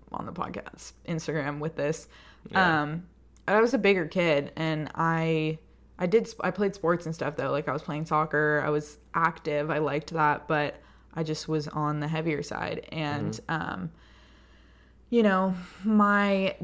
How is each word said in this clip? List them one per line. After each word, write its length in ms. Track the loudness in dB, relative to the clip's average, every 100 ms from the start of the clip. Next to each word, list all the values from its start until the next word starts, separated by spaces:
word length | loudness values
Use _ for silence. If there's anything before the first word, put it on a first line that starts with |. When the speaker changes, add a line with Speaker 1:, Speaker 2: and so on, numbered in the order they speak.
| -12
Speaker 1:
on 140 | -10 -8
the 60 |
podcast 600 | -6 -8 -8 -12 -16 -18 -14 -8
Instagram 500 | -6 -4 -4 -4 -6
with 160 | -6
this. 320 | -4 -4 -4 -10 -20 -20 -20 -4
Speaker 2:
Yeah. 320 | 0 2 2
Speaker 1:
Um, 220 | 0 -6 -10 -18 -20 -8 2
I 120 | 4
was 140 | 6
a 40 | 4
bigger 280 | 4 4 2
kid, 460 | 2 4 2 0 -2
and 340 | -2 -2 -4
I, 640 | 0 2 2 2 2 0 -2 -10 -20 -20 -4
I 80 | 2
did, 220 | 4 2
sp-, 140 | -2
I 80 | -4
played 240 | 0 -2 0
sports 280 | 0 0
and 80 | -2
stuff, 200 | -6 -4
though. 160 | -4 -2
Like, 180 | -2 -2
I 40 |
was 100 | -4
playing 240 | -4 -6 0
soccer. 560 | 0 2 2 4 2
I 60 | 2
was 280 | 0 -2 -12 -8
active. 580 | 0 0 0 -4 -2 0
I 80 | 0
liked 340 | 0 -2 -2
that, 340 | 2 2 2 0
but 300 | 0 0 -6 -16 -20 -12
I 120 | -6
just 240 | -4 -4 -2
was 180 | -4 -2
on 300 | -4 -2 -2
the 60 | -2
heavier 340 | -2 -2 -2
side. 460 | -4 -6 -6 -6 -8
And, 400 | -6 -4 -4 -4
Speaker 2:
Mm-hmm. 180 | -6 -6 -4 -4 -6
Speaker 1:
um, 80 | -8 -12 -20 -20 -20 -20 -20 -20 -20 -20 -20 -20 0
you 120 | 4
know, 300 | 4 4 2 -2 -8 -6
my 720 | 2 4 6 4 4 2 0 -2